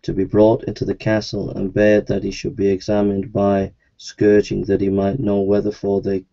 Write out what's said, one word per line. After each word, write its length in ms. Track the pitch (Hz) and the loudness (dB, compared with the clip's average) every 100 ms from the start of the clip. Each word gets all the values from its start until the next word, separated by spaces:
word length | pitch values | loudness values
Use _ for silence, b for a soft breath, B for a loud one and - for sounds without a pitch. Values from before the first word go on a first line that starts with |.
to 80 | - | -6
be 100 | 98 | -4
brought 400 | 95 104 107 113 | 0 4 4 4
into 200 | - 110 | -2 -6
the 80 | - | -6
castle, 580 | 98 113 110 104 101 95 | -4 0 -2 -2 -6 -6
and 180 | 101 98 | -6 -4
bade 320 | 98 104 104 | 2 4 4
that 180 | 101 101 | 2 -4
he 80 | 98 | -4
should 240 | 95 98 | -6 -8
be 140 | 98 98 | -2 0
examined 640 | 92 - 104 101 98 95 | 0 -2 0 0 -2 -4
by 380 | 101 101 98 98 _ _ _ | 0 2 2 -2 _ _ _
scourging, 640 | - - 104 104 101 101 | -20 0 4 4 2 -4
that 180 | 98 98 | -2 0
he 80 | 98 | 0
might 280 | 98 98 - | 0 0 -2
know 220 | 104 101 | -2 0
wherefore 580 | 98 101 101 104 101 98 | 2 0 0 -4 -2 -2
they 240 | 95 95 - | -2 -4 -6